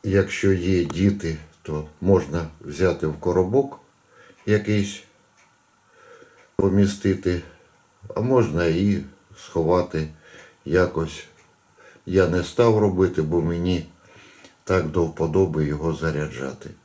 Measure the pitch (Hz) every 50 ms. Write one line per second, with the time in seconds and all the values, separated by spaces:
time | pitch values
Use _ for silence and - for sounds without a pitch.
0 | - 110 95 98 92 - - - - 98 95 90 85 92 95 90 85 76 73 80
1 | 95 101 101 101 - 82 80 76 78 - _ _ _ - 78 76 76 - - _
2 | 90 92 98 90 82 73 73 87 85 78 78 - - - 73 82 92 90 82 -
3 | - 78 76 76 - 90 87 90 92 92 107 135 139 139 - - _ _ _ _
4 | _ _ _ _ - - - _ _ - 107 104 101 104 107 104 101 101 - -
5 | - _ _ _ _ _ _ _ _ _ _ _ _ _ _ _ _ _ _ _
6 | - - - - - _ _ _ _ _ _ - 95 98 92 101 101 101 101 -
7 | - 101 95 - - 92 90 85 82 - - _ _ _ _ _ _ _ _ _
8 | - - - - 110 127 131 127 110 85 76 82 87 85 80 87 98 104 98 80
9 | 67 - - _ _ _ - - - - - 82 82 80 90 90 87 - - 80
10 | 78 78 78 - _ - - - - - _ _ _ 71 76 92 90 82 - 78
11 | 82 78 - - - - _ _ _ _ _ _ _ _ _ _ - - - -
12 | _ - 92 98 92 82 87 90 85 - - - 120 117 110 107 104 101 90 90
13 | 95 87 - - 78 76 82 87 78 82 85 85 87 90 92 87 80 - - _
14 | _ - - - - - - - - - _ _ _ - 92 92 82 78 76 87
15 | 85 80 78 - 82 80 76 92 95 85 78 78 76 73 73 76 78 82 78 71
16 | 80 82 78 73 76 - 60 62 67 67 64 - - - - - _